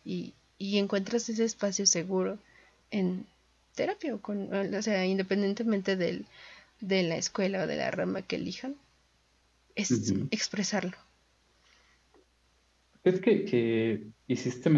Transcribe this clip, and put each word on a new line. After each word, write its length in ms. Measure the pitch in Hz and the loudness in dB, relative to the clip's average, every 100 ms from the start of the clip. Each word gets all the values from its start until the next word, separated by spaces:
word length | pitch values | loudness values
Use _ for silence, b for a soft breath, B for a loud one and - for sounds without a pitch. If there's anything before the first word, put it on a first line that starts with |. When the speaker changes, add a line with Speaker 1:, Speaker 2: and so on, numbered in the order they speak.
| - | -8
Speaker 1:
y, 280 | 180 - - _ _ | -6 -8 -12 _ _
y 200 | 196 202 | 0 2
encuentras 500 | 196 202 196 233 233 | 2 0 0 -2 -2
ese 160 | 220 226 | 0 0
espacio 400 | - 202 190 196 | 0 -2 2 2
seguro 540 | 175 180 185 185 208 b b b b _ | 2 2 0 0 -4 b b b b _
en 360 | 208 185 185 - _ _ _ _ - | 0 0 -2 -8 _ _ _ _ -4
terapia 400 | - 415 320 208 | -2 -2 -4 -6
o 60 | |
con, 320 | - 208 196 | -4 -6 -2
o 280 | 196 190 196 | -2 -2 -2
sea, 240 | 214 196 185 | 0 2 2
independientemente 880 | 190 190 196 196 202 226 202 190 190 | 2 2 2 2 0 0 0 0 0
del, 280 | 175 - - B B B B _ | 0 -2 -8 B B B B _
de 220 | 190 190 | 0 2
la 140 | 170 165 | 2 0
escuela 460 | - - 190 190 | -4 -2 0 0
o 40 | 156 | -2
de 100 | - | 0
la 140 | - | -2
rama 300 | - 175 190 | 0 -2 -2
que 140 | 185 - | -4 -4
elijan, 380 | 180 185 262 285 _ _ _ _ _ _ _ _ _ - | -4 -6 -10 -12 _ _ _ _ _ _ _ _ _ -6
es 300 | 196 117 104 | 0 0 2
Speaker 2:
Ujú. 220 | 98 143 | 0 0
Speaker 1:
expresarlo. 640 | 220 - 202 190 202 185 - - _ _ _ _ _ b b b b _ - _ _ _ _ _ _ _ _ | -2 -2 -2 -2 -2 -4 -8 -18 _ _ _ _ _ b b b b _ -20 _ _ _ _ _ _ _ _
Speaker 2:
Es 180 | 185 185 | 2 4
que, 240 | 240 202 - | 4 4 4
que 640 | 120 117 113 113 104 110 - - | 2 2 2 2 0 -6 -16 -4
hiciste 420 | 123 127 123 170 | -2 -2 0 4